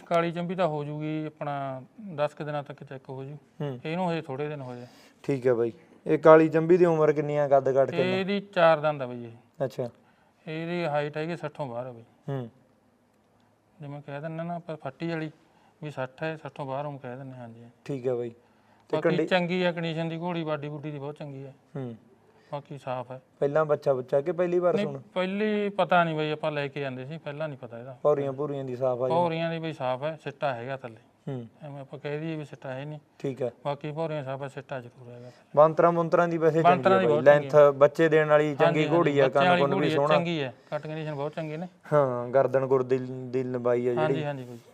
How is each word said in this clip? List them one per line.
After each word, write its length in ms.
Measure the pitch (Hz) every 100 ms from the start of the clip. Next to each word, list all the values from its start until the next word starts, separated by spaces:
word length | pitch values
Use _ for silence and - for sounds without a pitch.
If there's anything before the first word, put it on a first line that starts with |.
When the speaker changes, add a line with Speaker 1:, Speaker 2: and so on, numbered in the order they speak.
| -
Speaker 1:
ਕਾਲੀ 260 | 170 170
ਚੰਬੀ 220 | 170 175
ਤਾਂ 120 | 185 165
ਹੋ 180 | 151
ਜੂਗੀ 420 | 147 151 151 156 156
ਆਪਣਾ 560 | - 147 143 135 131 127 - 202
ਦਸ 200 | 147 147
ਕੁ 100 | -
ਦਿਨਾਂ 180 | 151 147
ਤੱਕ 220 | 139 139
ਚੈੱਕ 240 | 139 135 139
ਹੋ 160 | 131
ਜੂ। 100 | 135 147 - -
Speaker 2:
ਹੂੰ। 200 | 147 123
Speaker 1:
ਇਹਨੂੰ 260 | 156 175 180
ਹਜੇ 120 | 165
ਥੋੜ੍ਹੇ 260 | 151 131 151
ਦਿਨ 120 | 147
ਹੋਏ 220 | 127 123
ਆ। 40 | 123 - - _
Speaker 2:
ਠੀਕ 260 | - 139 127
ਆ 60 |
ਬਾਈ। 180 | 117 117 - - - 131
ਇਹ 120 | 156
ਕਾਲੀ 300 | 160 160 160
ਚੰਬੀ 280 | 160 160 180
ਦੀ 80 |
ਉਮਰ 280 | 175 160 151
ਕਿੰਨੀ 240 | 147 147 147
ਆ, 120 | 143
ਕੱਦ 240 | 139 135
ਕਾਠ 180 | 131 131
ਕਿੰਨਾ? 260 | 170 180 190
Speaker 1:
ਇਹਦੀ 240 | 190 202
ਚਾਰ 400 | 202 180 165 151
ਦੰਦ 220 | 151 147
ਆ 40 | 123
ਬਾਈ 180 | 123
ਇਹ। 400 | 117 117 _ -
Speaker 2:
ਅੱਛਾ। 240 | 131 - 120 - _ _ _ _ 170
Speaker 1:
ਇਹਦੀ 380 | 156 165 175
ਹਾਈਟ 320 | 165 147 147 151
ਹੈਗੀ 200 | 165 160
ਸੱਠੋਂ 300 | 151 - 135
ਬਾਹਰ 200 | 117 127
ਆ 60 |
ਬਾਈ। 120 | 117 117 _ -
Speaker 2:
ਹੂੰ। 220 | 135 117 - _ _ _ _ _ _ _ _ _ _ _ _
Speaker 1:
ਜਿਵੇਂ 220 | 143 143
ਕਹਿ 180 | 147 143
ਦਿੰਦੇ 220 | 160 160
ਨਾ 120 | 170
ਆਪਾਂ 220 | 170 165 156
ਫੱਟੀ 320 | - - 170
ਵਾਲੀ 220 | 165 156 - _ _ _ _
ਵੀ 80 | 151
ਸੱਠ 320 | 139 127 -
ਹੈ, 140 | 160 160
ਸੱਠੋਂ 300 | 143 - 135
ਬਾਹਰ 200 | 135 147
ਉਹਨੂੰ 140 | 139
ਕਹਿ 160 | 127 127
ਦਿੰਦੇ, 200 | 135 127
ਹਾਂਜੀ। 280 | 117 117 117 _
Speaker 2:
ਠੀਕ 240 | - 139 127
ਆ 60 |
ਬਾਈ। 160 | 120 120
ਤੇ 680 | 117 _ _ _ _ _ 156
Speaker 1:
ਬਾਕੀ 120 | 165
Speaker 2:
ਕੰਡੀ- 180 | 170 165
Speaker 1:
ਚੰਗੀ 360 | 185 170 180
ਆ 100 | 180
ਕੰਡੀਸ਼ਨ 360 | 170 165 160 165
ਦੀ 100 | 165
ਘੋੜੀ, 260 | 180 170
ਬਾਡੀ 240 | 156 151 147
ਬੁੱਡੀ 220 | 147 151
ਦੀ 80 | 147
ਬਹੁਤ 180 | 143 147
ਚੰਗੀ 260 | 151 135
ਹੈ। 100 | 135 - _ 139
Speaker 2:
ਹੂੰ। 200 | 123 110 _ _ _ _ _
Speaker 1:
ਬਾਕੀ 260 | 147 - 139
ਸਾਫ਼ 320 | 135 127 123
ਹੈ। 120 | 131 - _
Speaker 2:
ਪਹਿਲਾਂ 240 | 143 156
ਬੱਚਾ 300 | 156 147 147
ਬੁੱਚਾ 260 | 131 123 143
ਕਿ 120 | 151
ਪਹਿਲੀ 260 | 170 180 175
ਵਾਰ 160 | 175
Speaker 1:
ਨਹੀਂ, 120 | 156 151
Speaker 2:
ਸੁਣ? 140 | 139 -
Speaker 1:
ਪਹਿਲੀ 540 | 185 185 196 214 208 202
ਪਤਾ 360 | 202 170 180
ਨਹੀਂ 100 | 165
ਬਾਈ, 160 | 156 151
ਆਪਾਂ 220 | 151 156
ਲੈ 160 | 147 143
ਕੇ 120 | 147
ਜਾਂਦੇ 240 | 139 127
ਸੀ, 140 | 131 160
ਪਹਿਲਾਂ 300 | 151 143 156
ਨਹੀਂ 100 | 131
ਪਤਾ 200 | 120 117
ਇਹਦਾ। 200 | 127 127
Speaker 2:
ਭੌਰੀਆਂ 300 | 147 143 139
ਭੂਰੀਆਂ 320 | 131 147 139
ਦੀ 120 | 135 123
ਸਾਫ਼ 260 | 131 123
ਆ 60 | 131
ਜੀ? 60 |
Speaker 1:
ਭੌਰੀਆਂ 360 | 165 170 160 165
ਦੀ 80 | 165
ਬਾਈ 140 | 160
ਸਾਫ਼ 300 | 147 127 127
ਹੈ, 160 | 151 156
ਸਿੱਟਾ 300 | 147 - 147
ਹੈਗਾ 220 | 120 123 135
ਥੱਲੇ। 560 | 123 110 _ _ -
Speaker 2:
ਹੂੰ। 140 | 131 113 -
Speaker 1:
ਐਵੇਂ 180 | 151 139
ਆਪਾਂ 180 | 135 139
ਕਹਿ 220 | 147 151
ਦਈਏ 160 | 160 156
ਵੀ 80 |
ਸਿੱਟਾ 300 | 143 139 139
ਹੈ 100 | 131
ਨਹੀਂ। 140 | 147 151 - _
Speaker 2:
ਠੀਕ 240 | 143 131
ਹੈ। 80 | 120 -
Speaker 1:
ਬਾਕੀ 280 | 147 143 151
ਭੌਰੀਆਂ 320 | 147 165 151
ਸਾਫ਼ 180 | 131 135
ਹੈ, 60 | 139
ਸਿੱਟਾ 320 | 139 - 131
ਜ਼ਰੂਰ 320 | 120 135 120
ਹੈਗਾ। 180 | 123 123 - _ 143
Speaker 2:
ਬਾਂਤਰਾਂ 360 | 156 156 170
ਬੁੰਤਰਾਂ 360 | 170 165 170 175
ਦੀ 100 | 165
ਵੈਸੇ 240 | 160 160
ਚੰਗੀ 20 |
Speaker 1:
ਬਾਂਤਰਾਂ 320 | 170 180 - -
Speaker 2:
ਆ 20 |
Speaker 1:
ਦੀ 60 |
Speaker 2:
ਬਾਈ, 80 | 165
Speaker 1:
ਬਹੁਤ 120 | 147
Speaker 2:
ਲੈਂਥ, 180 | 139 147
Speaker 1:
ਚੰਗੀ 140 | 135 151
ਆ। 140 | 143
Speaker 2:
ਬੱਚੇ 380 | 135 143 - 165
ਦੇਣ 200 | 156 151
ਵਾਲੀ 160 | 151
Speaker 1:
ਹਾਂਜੀ, 200 | 151 139
Speaker 2:
ਚੰਗੀ 200 | 160 156
Speaker 1:
ਹਾਂਜੀ, 120 | 147 170
Speaker 2:
ਘੋੜੀ 220 | 160 143
ਆ, 60 |
Speaker 1:
ਬੱਚਿਆਂ 180 | 135 139
Speaker 2:
ਕੰਨ 80 | 160
Speaker 1:
ਵਾਲੀ 100 | 175
Speaker 2:
ਕੁੰਨ 140 | 139
ਵੀ 20 | 143
Speaker 1:
ਘੋੜੀ 160 | 147
ਆ, 40 | 139
Speaker 2:
ਸੋਹਣਾ। 180 | 147
Speaker 1:
ਚੰਗੀ 280 | 151 175 160
ਹੈ, 120 | 131 - -
ਕੱਟ 160 | 151 151
ਕੰਡੀਸ਼ਨ 280 | 156 156
ਬਹੁਤ 200 | 143 147
ਚੰਗੇ 220 | 165 156 156
ਨੇ। 100 | 180 - -
Speaker 2:
ਹਾਂ, 360 | 151 131 123 120
ਗਰਦਨ 380 | 135 127 131 131
ਗੁਰਦਿਲ 640 | 135 127 131 127 131 127
ਦੀ 120 | 127
ਲੰਬਾਈ 380 | 127 127 120 120
ਆ 20 |
ਜਿਹੜੀ। 160 | 123 120
Speaker 1:
ਹਾਂਜੀ, 260 | 156 160
ਹਾਂਜੀ 200 | 147 139
ਬਾਈ। 140 | 123 120 -